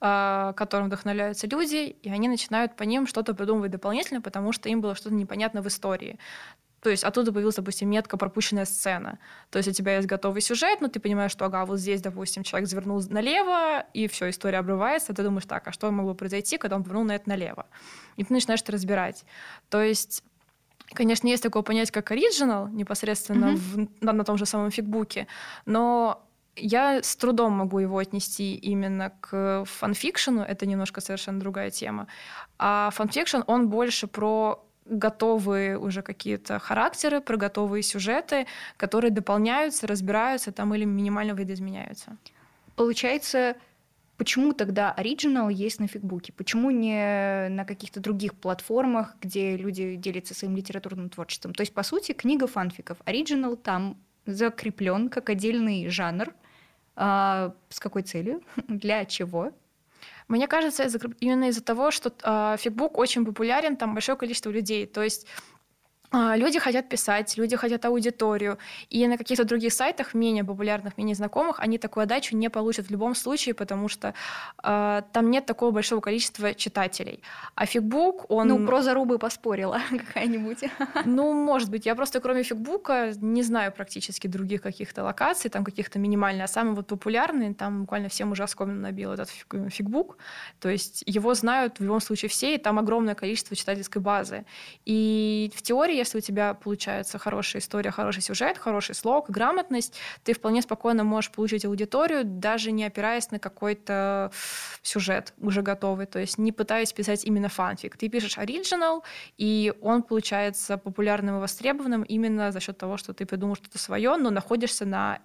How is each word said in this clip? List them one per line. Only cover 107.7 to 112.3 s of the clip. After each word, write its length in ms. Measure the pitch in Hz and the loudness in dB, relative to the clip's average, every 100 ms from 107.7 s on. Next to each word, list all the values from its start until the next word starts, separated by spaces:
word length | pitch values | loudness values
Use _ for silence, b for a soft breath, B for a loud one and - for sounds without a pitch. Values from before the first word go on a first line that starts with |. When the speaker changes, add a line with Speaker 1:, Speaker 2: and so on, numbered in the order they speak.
| 190 - - | -2 -10 -6
Speaker 1:
Ты 120 | 220 | -2
пишешь 280 | 240 208 - | -2 -2 -4
оригинал, 680 | 208 302 381 359 330 320 320 B B - | -4 -4 -2 0 2 0 -4 B B -2
и 340 | 214 214 214 - | 2 4 2 0
он 220 | 208 233 | 2 2
получается 720 | 233 220 - 202 202 202 - 202 | 2 0 0 0 0 -2 -4 -4
популярным 600 | 196 190 208 208 202 196 | -4 0 2 2 2 -2
и 20 | |
востребованным 640 | 196 - 247 285 269 233 | -4 -2 -2 0 0 0
именно 480 | 214 220 226 | 0 0 2